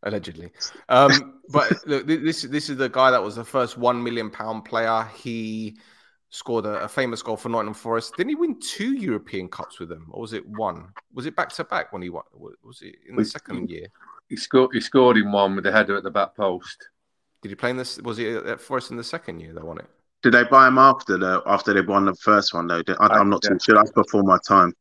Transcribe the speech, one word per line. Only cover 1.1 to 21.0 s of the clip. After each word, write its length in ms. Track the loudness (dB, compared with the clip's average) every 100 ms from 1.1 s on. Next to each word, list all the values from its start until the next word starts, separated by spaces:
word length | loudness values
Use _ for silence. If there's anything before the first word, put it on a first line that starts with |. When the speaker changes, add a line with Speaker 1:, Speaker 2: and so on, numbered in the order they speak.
| 4 -2 -20 -4
Speaker 2:
<laughs> 40 |
Speaker 1:
but 240 | -2 0 -2 -2
look, 180 | -4 -2
thi-, 120 | -2
this, 260 | -2 -6
this 260 | -6 -8 -8
is 80 | -6
the 120 | -4
guy 220 | 2 4
that 120 | 4
was 120 | 0 -8
the 80 |
first 340 | -6 -4 -4 -2
one 240 | -2 -2
million 260 | -4 -6 -8
pound 360 | -10 -8 -8 -6
player. 440 | -4 0 -2 -4 -12
He 600 | -10 -8 -8 -8 -10 -14 _ _ _ _ _
scored 340 | -18 -6 -4 -4
a, 180 | -6
a 40 | -8
famous 360 | -4 -6 -6
goal 140 | -8 -8
for 120 | -6
Nottingham 240 | -6 -6
Forest. 420 | -10 -6 -6 -6 -8
Didn't 140 | -6
he 60 | -2
win 240 | -4 -4
two 340 | -10 -8 -6
European 540 | -4 -4 -6 -6 -12 -10
Cups 320 | -12 -16 -14
with 100 | -16
them, 180 | -16 -16
or 100 | -14
was 120 | -12
it 140 | -12 -14
one? 420 | -8 -8 -8 -16 -20 _
Was 120 | -14 -10
it 100 | -8
back 140 | -8
to 100 | -8
back 280 | -8 -6 -6
when 100 | -10
he 60 | -12
won? 140 | -12 -16
wa-, 180 | _ -20 -20
was 180 | _ -20
it 160 | -20 -20 _
in 80 | -4
the 60 |
Speaker 3:
We 40 | -4
Speaker 1:
second 440 | -4 -14 -12 -12
year? 180 | -14 -18 _ _ -20 _
Speaker 3:
He 80 | -14
sco-, 340 | 0 2 2
he 80 | 0
scored 380 | 0 4 6 4
in 140 | 2
one 240 | 2 2 0
with 100 | 0
a 60 |
header 260 | 0 0 -4
at 60 |
the 80 | -4
back 240 | -4 -4 -2
post. 540 | -4 -4 -10 -20 -20 _ _ _ _ _
Speaker 1:
Did 80 | -18
he 60 | -8
play 140 | -6
in 80 | -6
this? 200 | -10 -12
Was 160 | -10 -8
he 120 | -6
at 300 | -6 -8 -10
Forest 320 | -6 -8 -8
in 60 | -14
the 60 |
second 360 | -12 -12 -12 -16
year 140 | -16
they 80 | -16
won 180 | -14 -16
it? 80 | -18 _ _ _
Speaker 2:
Did 120 | 4
they 100 | 6
buy 240 | 8 8 8
him 100 | 8
after 400 | 8 6